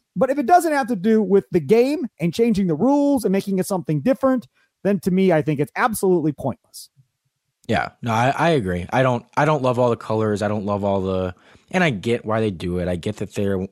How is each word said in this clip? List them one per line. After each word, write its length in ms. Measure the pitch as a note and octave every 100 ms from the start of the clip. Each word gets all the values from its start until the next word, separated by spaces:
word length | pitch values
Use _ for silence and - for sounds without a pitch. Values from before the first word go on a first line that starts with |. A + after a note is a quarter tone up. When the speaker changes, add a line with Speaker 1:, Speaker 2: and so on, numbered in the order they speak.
| _ F3+
Speaker 1:
But 140 | B3+
if 80 | C#4+
it 80 | A#3+
doesn't 260 | F4+ E4
have 160 | C#4+ A3+
to 80 | G#3+
do 280 | G#3 A3
with 220 | F#3+ G3 -
the 80 | F#3
game 480 | C3+ A3+ C4 D#4 B3 -
and 120 | E3+
changing 360 | - A#3 G3 F#3
the 80 | D3+
rules 500 | B3 C#4+ C#4+ C#4 G#3
and 60 |
making 260 | G3 G3 F#3+
it 80 | F3+
something 360 | F#3 D#3 D3+
different, 460 | D3 C4+ C4+ B3+ - _ _ _
then 160 | F#3+ G3+
to 100 | F#3+
me, 200 | F#3 F#3+
I 100 | D#3+
think 180 | C#3+ C#3+
it's 120 | D3 F#3
absolutely 560 | A#3+ G#3 G3 F3 D3+
pointless. 560 | C3+ B2+ - _ - - _ _ _ _ _ _ _ -
Speaker 2:
Yeah, 220 | - A1+ -
no, 120 | A#2+
I, 160 | A2 B2+
I 200 | - E3
agree. 340 | D3+ F#2 F2 F2
I 120 | B2
don't, 220 | C3 A#2+ - -
I 80 |
don't 180 | D3 D3+
love 160 | B2+ B2
all 120 | B2
the 80 | A2+
colors. 440 | - A2 G#2+ G2+
I 60 | G#2
don't 180 | G#2 G2+
love 200 | G2+ G2+
all 160 | G2
the, 340 | F#2+ F#2 F#2 - _ - _
and 140 | F#3
I 60 | E3+
get 340 | G2+ A2+ A#2
why 160 | G#2+ A2
they 100 | A2
do 280 | E2+ F2 F2+
it. 100 | F2
I 80 | F2+
get 220 | G#2+ -
that 180 | G2+ -
they're, 320 | G2 G2 F#2+